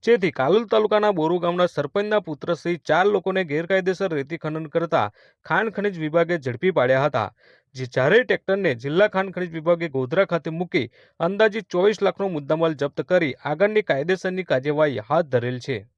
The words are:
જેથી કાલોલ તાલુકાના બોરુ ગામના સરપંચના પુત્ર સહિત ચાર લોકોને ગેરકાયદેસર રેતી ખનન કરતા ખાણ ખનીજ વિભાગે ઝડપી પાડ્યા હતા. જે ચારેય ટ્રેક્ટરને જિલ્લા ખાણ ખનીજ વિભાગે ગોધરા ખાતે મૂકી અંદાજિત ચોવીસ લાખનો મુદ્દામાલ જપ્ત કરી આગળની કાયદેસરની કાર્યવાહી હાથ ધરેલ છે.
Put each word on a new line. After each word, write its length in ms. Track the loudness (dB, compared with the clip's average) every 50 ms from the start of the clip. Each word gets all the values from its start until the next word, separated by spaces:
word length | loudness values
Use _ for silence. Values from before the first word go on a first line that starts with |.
| 4
જેથી 260 | 4 2 4 4 -2 0
કાલોલ 360 | 0 2 2 4 2 2 2 2
તાલુકાના 400 | 2 2 2 2 2 2 2 2
બોરુ 260 | 2 0 0 0 0 0
ગામના 220 | -2 0 2 0 0 0
સરપંચના 480 | -2 -6 -2 _ -4 -2 0 0 -2
પુત્ર 320 | -2 -2 -10 -8 -4 -4 -4
સહિત 260 | -4 -2 -4 -4 -4 _ 0
ચાર 160 | 2 2 4
લોકોને 360 | 2 2 0 -2 0 -2 -2 -2
ગેરકાયદેસર 720 | -2 -4 -4 -2 0 0 0 0 0 -2 -2 -2 -4 -2
રેતી 240 | -4 -4 -6 -8 -8 -8
ખનન 260 | -6 -6 -6 -8 -4 _
કરતા 340 | -4 -2 0 0 0 0 0 _ _ _ _ _ _ _
ખાણ 260 | -2 0 0 0 0 -4
ખનીજ 240 | -4 -4 -4 -4 -4
વિભાગે 400 | -6 0 2 2 2 2 0 -4
ઝડપી 340 | -2 -6 -6 -2 -2 0 2
પાડ્યા 320 | 2 4 4 4 2 2 0
હતા. 220 | 0 0 -4 -4 _ _ _ _ _ _ _ _ _
જે 140 | -10 -10 -6 -2
ચારેય 320 | 0 2 4 4 4 4 2
ટ્રેક્ટરને 440 | -2 -2 _ -2 -2 0 2 0 -2 -2 -4
જિલ્લા 260 | -2 2 2 2 2 2
ખાણ 160 | -2 -4 -2 -4
ખનીજ 160 | -8 -8 -6 -8
વિભાગે 340 | -6 0 0 0 0 0 -4 -2
ગોધરા 320 | -4 -4 0 2 2 2 2
ખાતે 200 | 0 -4 -4 -4 -6
મૂકી 320 | -6 -6 -2 -2 -2 -2 -2 _ _ -20 _ _ _
અંદાજિત 460 | -4 -4 2 2 2 2 2 -2 -8 _
ચોવીસ 320 | 0 2 2 2 2 2 -2
લાખનો 240 | -2 -2 _ -4 -4 -4
મુદ્દામાલ 420 | -6 -4 -2 -2 0 0 0 0 0 -4
જપ્ત 260 | -4 _ -6 -4 _
કરી 220 | 2 2 2 0 -4 _ -6 -6
આગળની 340 | -2 0 0 2 2 0 0 0
કાયદેસરની 560 | -2 -2 0 -2 -2 -2 -2 -6 -6 -6 -4 -2 -2
કાર્યવાહી 520 | 0 0 -2 0 2 2 0 0 -4 -4 0
હાથ 180 | 0 0 0 2 0
ધરેલ 240 | -2 0 -2 -6 -6 -6
છે. 140 | -6 -8 -8 -8 _ _